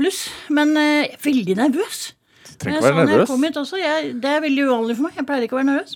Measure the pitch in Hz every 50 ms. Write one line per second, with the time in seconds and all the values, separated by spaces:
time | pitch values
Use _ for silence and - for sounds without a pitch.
0 | 285 381 370 - - - - - - - 294 294 302 302 302 302 302 302 294 294
1 | 269 - - - - 294 269 254 190 175 185 208 254 302 240 330 453 - - -
2 | - - - _ _ _ _ _ - - - - - 98 101 104 113 135 143 165
3 | 151 - - 135 214 277 262 254 294 330 - 294 277 - 370 381 349 294 311 320
4 | 294 285 247 240 233 277 294 302 311 302 269 277 277 269 247 226 226 226 233 220
5 | 294 349 - 339 269 285 285 262 233 220 254 262 269 277 277 302 381 - -